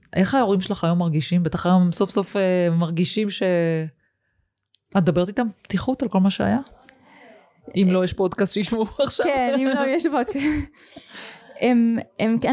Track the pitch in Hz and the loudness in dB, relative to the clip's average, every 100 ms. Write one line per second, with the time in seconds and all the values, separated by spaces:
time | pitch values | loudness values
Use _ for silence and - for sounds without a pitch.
0 | - - 190 269 214 196 185 196 165 175 | -6 -2 0 2 2 0 -2 -2 0 0
1 | 170 156 - 175 160 170 175 185 180 - | 0 -2 0 0 0 -2 2 4 4 0
2 | 196 202 185 202 185 180 175 170 170 165 | 0 -2 -2 0 2 2 2 0 -2 -2
3 | 180 - 208 185 190 175 165 160 160 - | -2 -2 -4 -2 0 2 0 -2 -4 -12
4 | _ _ _ _ _ _ _ _ _ 196 | _ _ _ _ _ _ _ _ _ 0
5 | 170 170 180 208 233 - - 185 - 269 | 2 2 0 -2 -4 -6 -6 -4 -2 -2
6 | 226 190 196 190 196 233 277 - - _ | 0 2 2 2 0 0 -4 -18 -20 _
7 | _ - - - _ _ - 180 185 185 | _ -20 -20 -20 _ _ -6 2 2 4
8 | 185 - 185 - 196 208 190 226 226 - | 0 0 -2 0 -2 0 -2 -2 -4 -2
9 | 277 - 349 269 247 269 262 285 269 330 | -2 0 0 0 0 0 0 0 0 0
10 | 339 269 247 285 294 302 285 _ - - | 0 0 -2 -2 0 -2 -4 _ -20 -20
11 | - - - - - - 247 240 233 226 | -20 -16 -16 -18 -18 -2 2 4 2 0
12 | - - 214 226 - | -6 -4 0 0 2